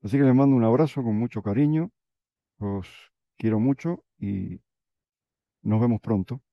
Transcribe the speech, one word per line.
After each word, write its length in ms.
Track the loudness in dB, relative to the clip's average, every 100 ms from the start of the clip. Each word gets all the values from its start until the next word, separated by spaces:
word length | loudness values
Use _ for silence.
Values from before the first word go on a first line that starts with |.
Así 160 | -2 2
que 60 |
les 100 | 4
mando 200 | 6 4
un 100 | 4
abrazo 380 | 4 2 0 -2
con 140 | -4 -2
mucho 240 | -2 -6
cariño, 500 | -4 0 0 0 -4 _ _ _ _ _ _ _
los 280 | -8 -8 -10 -20 _ _ _ _
quiero 220 | -2 0
mucho 460 | 0 -2 -4 -8 _ _
y 420 | -8 -6 -8 -12 _ _ _ _ _ _ _ _ _ _
nos 180 | -2 0
vemos 200 | 0 -2
pronto. 420 | -2 -2 -2 -10 _